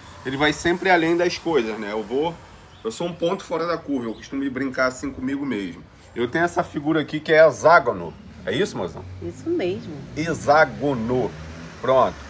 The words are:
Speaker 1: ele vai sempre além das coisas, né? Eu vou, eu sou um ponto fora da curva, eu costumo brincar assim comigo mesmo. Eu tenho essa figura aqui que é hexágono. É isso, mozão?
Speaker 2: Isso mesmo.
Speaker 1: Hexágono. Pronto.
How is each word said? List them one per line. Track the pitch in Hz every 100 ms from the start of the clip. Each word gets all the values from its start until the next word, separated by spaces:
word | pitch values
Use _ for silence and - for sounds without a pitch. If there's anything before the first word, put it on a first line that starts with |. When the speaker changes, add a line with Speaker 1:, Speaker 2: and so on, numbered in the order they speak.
| - -
Speaker 1:
ele | 131 135
vai | 151
sempre | 151 170 180 185
além | 175 160 170
das | 180 175
coisas, | 170 151 110 107
né? | 104
Eu | 110
vou, | 101 131 165 165 - - - -
eu | -
sou | - 175
um |
ponto | 165 170 190
fora | - 165 170
da | 160
curva, | - 135 117
eu |
costumo | 107 - 139 139
brincar | 127 135 131 127
assim | 127 139
comigo | 131 127 139
mesmo. | 143 107 92 80 - - - -
Eu | 123
tenho | 160 170
essa | -
figura | - - 143 160
aqui | 143 151
que | 156
é | 156 160
hexágono. | 113 147 170 123 95 82 - - - -
É |
isso, | 123 202 -
mozão? | 90 - - -
Speaker 2:
Isso | 170 170 330
mesmo. | 349 180 208 220 147 - -
Speaker 1:
Hexágono. | 165 135 - 151 147 110 143 127 113 127 101 - - - - -
Pronto. | 123 131 104 -